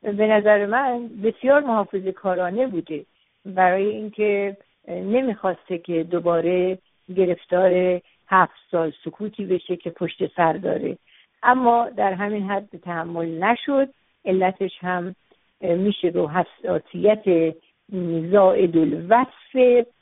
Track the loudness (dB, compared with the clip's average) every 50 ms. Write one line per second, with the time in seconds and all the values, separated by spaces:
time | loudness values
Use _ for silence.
0 | _ -8 -2 0 2 2 2 2 4 4 4 4 2 0 -2 -2 0 -2 -4 -4
1 | -8 -10 -12 -4 -4 -4 -4 _ 2 4 4 4 4 2 -2 -2 -2 -4 -6 -8
2 | -6 -6 -8 -6 -4 -4 -2 -2 -2 -4 -2 -4 -4 -4 -4 -8 -8 -8 -10 -12
3 | -12 _ _ _ _ _ _ _ _ -10 0 2 2 4 4 2 0 -2 -2 -4
4 | -8 -10 -4 -2 0 0 0 0 -2 -4 -6 -10 _ _ _ _ _ -12 -10 -8
5 | -4 0 0 0 0 0 -4 -2 -4 -4 -4 -4 _ _ -8 -8 -6 -4 -4 -4
6 | -2 -2 -4 -2 0 0 0 2 2 0 0 2 0 0 -2 -6 _ _ _ _
7 | _ _ 0 0 2 2 0 -4 -4 _ 0 4 4 4 4 4 2 2 0 -2
8 | _ _ _ _ _ _ 4 4 4 4 0 _ _ _ -4 -2 -2 -2 -6 _
9 | _ -16 -12 _ -10 -10 -8 -10 -4 -2 -2 -4 -2 -6 -8 -8 -8 -12 -8 -6
10 | -8 -8 -6 _ -8 -8 _ 0 0 0 0 0 -2 -4 -4 -4 -4 -6 -8 -10
11 | _ _ _ _ _ _ _ _ 2 2 2 4 4 2 2 2 0 -2 -4 -2
12 | -2 -2 -2 -2 -4 -4 -4 -4 -4 -4 -4 -6 -6 -8 -20 -18 _ -10 -8 -8
13 | -8 -8 -6 -6 -6 -6 -6 -2 0 0 0 0 -2 -2 0 0 0 0 _ _
14 | _ _ _ _ _ -2 0 2 2 0 0 -2 -6 -8 -8 -8 -8 -6 -6 -4
15 | -6 -8 -12 _ _ _ _ _ _ _ _ _ -4 -2 -2 0 0 -2 -2 0
16 | -2 -2 0 0 -2 -2 -2 -4 -4 -4 _ _ -6 -4 -4 -4 -4 _ -12 0
17 | 2 2 2 2 2 2 2 2 2 0 -2 -6 _ _ _ _ _ _ -8 -6
18 | -6 -4 -4 -4 -4 2 4 6 6 6 4 4 2 2 4 2 2 2 0 -4
19 | 0 2 2 2 2 0 -6 _ _ _ _ 4 4 6 6 4 2 0 _ _